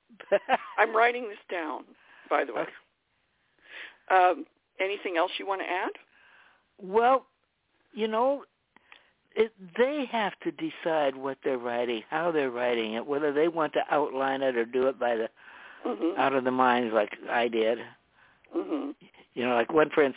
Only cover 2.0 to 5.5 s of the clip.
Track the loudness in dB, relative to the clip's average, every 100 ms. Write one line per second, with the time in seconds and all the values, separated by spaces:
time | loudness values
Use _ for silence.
2 | _ -16 -2 0 0 -4 -6 -10 _ _
3 | _ _ _ _ _ _ -20 -18 -18 -12
4 | 2 6 6 4 -6 _ _ -6 -6 -4
5 | -4 0 0 -2 -6